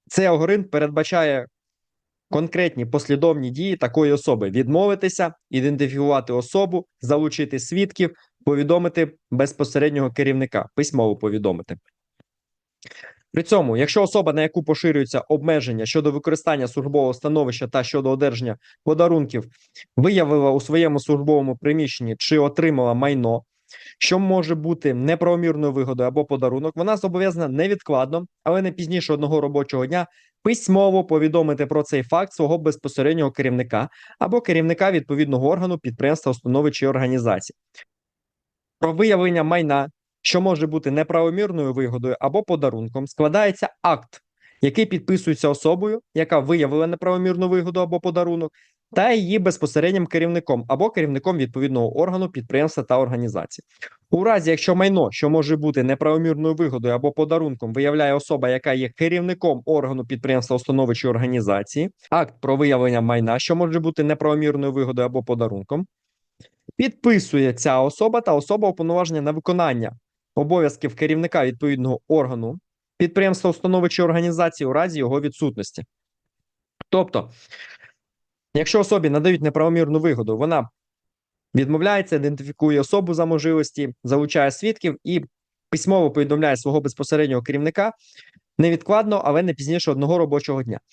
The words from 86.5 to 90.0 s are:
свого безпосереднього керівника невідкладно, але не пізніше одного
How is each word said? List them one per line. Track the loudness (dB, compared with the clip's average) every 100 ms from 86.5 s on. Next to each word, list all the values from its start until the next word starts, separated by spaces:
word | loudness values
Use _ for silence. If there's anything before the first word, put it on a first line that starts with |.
| 0
свого | 0 -2
безпосереднього | -2 -6 -2 0 2 0
керівника | -2 -2 -2 0 -2 -4 _ -20 -20 _ _ 0
невідкладно, | 2 2 2 2 2 0 0
але | 0
не | 0
пізніше | -4 -4 -2 0
одного | 0